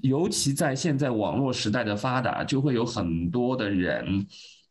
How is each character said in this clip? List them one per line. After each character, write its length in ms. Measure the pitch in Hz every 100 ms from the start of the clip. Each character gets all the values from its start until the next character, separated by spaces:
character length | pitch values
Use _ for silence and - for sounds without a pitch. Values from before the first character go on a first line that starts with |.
尤 260 | 131 135 196
其 260 | 202 143
在 220 | 139 156 131
现 200 | 160 135
在 140 | 143
网 280 | 113 98 110
络 140 | 135
时 200 | 123 107
代 120 | 107
的 120 | 110 101
发 260 | 131 127
达， 220 | 117 -
就 180 | - 135
会 120 | 143 120
有 100 | 90
很 460 | - 85 82 87
多 240 | 117 123 127
的 120 | 104
人， 600 | 98 90 60 69 98 101 - - - _